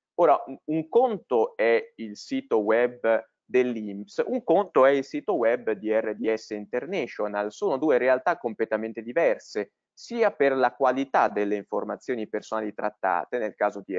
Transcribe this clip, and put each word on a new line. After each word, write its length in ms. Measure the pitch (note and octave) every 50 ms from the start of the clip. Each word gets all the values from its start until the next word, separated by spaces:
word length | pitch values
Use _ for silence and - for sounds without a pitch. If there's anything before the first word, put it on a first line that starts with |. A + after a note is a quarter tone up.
| _ _ _
Ora, 240 | - E3+ D3+ C#3 - -
un, 120 | - C3+ - _
un 220 | - D#3 E3 D#3 D#3+
conto 680 | - A#3 C4 B3 A3 F3 - - B2+ A2+ A2 - -
è 360 | - G#2+ A#2 A#2 A2 - - _
il 200 | - A2+ G#2+ G#2
sito 420 | - - - C#3 C3 C3 - A#2+ A2
web 760 | G#2 G#2+ A2 A#2 B2 A#2+ B2 - - A2+ A2+ A2 - - _ _ _
dell'inps, 760 | - A2+ B2+ B2+ B2 A#2+ A2 G#2+ G#2 G2 G2 G#2 - - - -
un 160 | - A#3+ B3+ -
conto 440 | - E3 F#3+ G3+ F#3 - C#3+ C3
è 60 | C3+ C#3+
il 120 | C#3 C3+
sito 300 | - - D3 C#3 - G3
web 380 | C#3+ A#2 A2+ A#2+ B2+ A#2 A2+ A2
di 200 | G2 G#2 G#2+ G#2+
R 220 | A2 A2+ A2 G#2+
D 180 | G#2 A#2 A2 A2
S 180 | G#2+ - -
International, 1000 | A2 G#2 G#2 - - B2 C3+ D#3+ G3 F3+ C3 A2+ - - G#2 G#2 G#2 G#2 G#2 G#2+ -
sono 240 | - G#3 G3 C#3+
due 220 | C3 D3+ D#3 C3 A#2+
realtà 400 | B2 C3 B2+ B2+ - F3+ E3+ -
completamente 640 | - A#2+ G#2+ - A2+ - A2 G#2+ A2 A2+ A2 A#2 A2
diverse, 720 | A#2 B2 E3+ E3 B2+ G#2 - - - - A2 G2 - _ _ _ _ _
sia 380 | - - - A#3 A#3+ A3 G3+
per 260 | G#3 - C#3 C#3 C3+
la 160 | C3+ B2+ A#2+ -
qualità 560 | - C#3 B2+ C3 C3+ C3+ - - F#3 B2 G#2+
delle 280 | G#2 G#2 G#2 G2+ G#2
informazioni 720 | G2+ G2 - G#2 G#2 G#2 G#2 G2+ G2 - - B2+ A#2 G#2+
personali 460 | - - G#2+ - - A2+ A2 G#2+ G#2 G2+
trattate, 640 | - G#2+ G#2 - _ - F#2 F2+ E2+ - - - B2
nel 160 | A2 G#2 -
caso 280 | - G#2 G#2 G2+ G2+ F#2+
di 100 | - F#2+